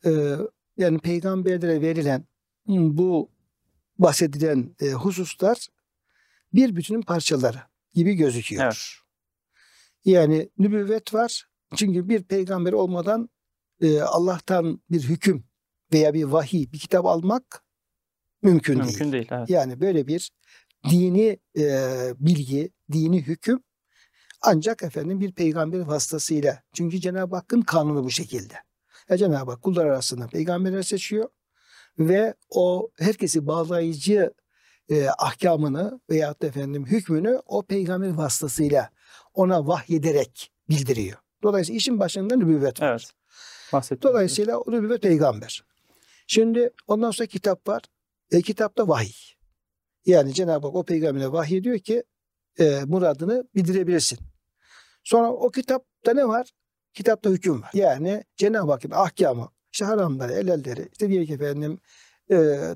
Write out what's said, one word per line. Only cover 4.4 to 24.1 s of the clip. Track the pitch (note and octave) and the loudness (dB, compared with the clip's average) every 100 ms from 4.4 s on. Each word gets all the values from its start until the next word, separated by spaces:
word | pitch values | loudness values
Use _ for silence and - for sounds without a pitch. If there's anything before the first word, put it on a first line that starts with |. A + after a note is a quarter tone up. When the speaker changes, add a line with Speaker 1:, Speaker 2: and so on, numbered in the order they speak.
| D#3 C3+ B2 - | 0 0 -2 -6
Speaker 1:
e, | C#3+ | -6
hususlar | C3 F3+ F3+ F3 - F#3+ A#3+ - _ _ _ _ _ _ _ _ | -4 -4 -4 -8 -2 0 0 -6 _ _ _ _ _ _ _ _
bir | G3 C4 F3 | 4 4 2
bütünün | E3+ A3+ | -4 -4
parçaları | F#3+ E3+ - C#3+ B2 B2+ - _ _ | -2 -4 -2 0 0 -2 -14 _ _
gibi | E3+ E3+ | 0 2
gözüküyor. | F#3+ C#3+ A#2+ - G2+ | 2 2 0 -4 -2
Speaker 2:
Evet. | C3 G#2+ - - _ _ _ _ _ _ _ _ _ _ | -2 -4 -10 -18 _ _ _ _ _ _ _ _ _ _
Speaker 1:
Yani | F#3+ F3+ D3+ D#3 - - | 4 6 6 2 -2 0
nübüvvet | G3+ G#3+ G3+ A3 - | 0 0 -2 -4 -2
var. | A3 A#3 - - _ _ D#3+ | -2 -2 -4 -14 _ _ -4
Çünkü | G#3 F3+ F3+ | 0 0 0
bir | A3+ | -2
peygamber | F#3 G3 F#3 F#3+ F3 | 0 -4 -2 -2 0
olmadan, | G#3 F#3 F3 F3 A3+ A#3 _ _ _ _ - | 0 0 -2 -2 -2 -4 _ _ _ _ 0
e, | D#3+ D3+ | 2 2
Allah'tan | - E3+ F3+ F3 - F3+ E3 - - | 2 0 0 -2 -2 0 -2 -6 -4
bir | E3 | -2
hüküm | C3 E3 G3+ D3+ - _ _ _ - | -2 0 0 0 -4 _ _ _ 0
veya | D#3 D3+ | 4 4
bir | D3+ | 2
vahiy, | C#3+ D#3 C#3+ F3 B2+ | 0 0 0 -2 -4
bir | D3+ | -8
kitap | - F#3 F3+ | 0 0 2
almak | E3+ F#3 B3 - - _ _ _ _ _ _ _ _ | 0 0 -2 -6 -20 _ _ _ _ _ _ _ _
mümkün | G3 E3 D3+ B2+ | 4 4 4 0
Speaker 2:
Mümkün | B2+ G2+ | -2 -4
Speaker 1:
değil. | D3 | -4
Speaker 2:
değil, | C3 A2+ | -4 -4
evet. | B2 A#2+ | -6 0
Speaker 1:
Yani | F3 C3+ B2 | 0 0 -2
böyle | F#3+ E3+ C3+ | 0 0 -2
bir | E3 - _ _ _ _ _ C#3+ | -4 -8 _ _ _ _ _ 2
dini, | F3 F3+ F#3 A3 F#3+ _ - | 4 4 4 2 0 _ -2
e, | D3 C3+ C3 C3 B2+ B2 | 0 0 0 -2 -6 0
bilgi, | D#3 D#3 B2+ C#3 D#3+ _ - | 2 2 0 -4 -4 _ -6
dini | D#3 D#3+ F3+ | -2 0 0
hüküm | C3+ E3+ - B3+ - _ _ _ _ | -2 -4 -2 -2 -4 _ _ _ _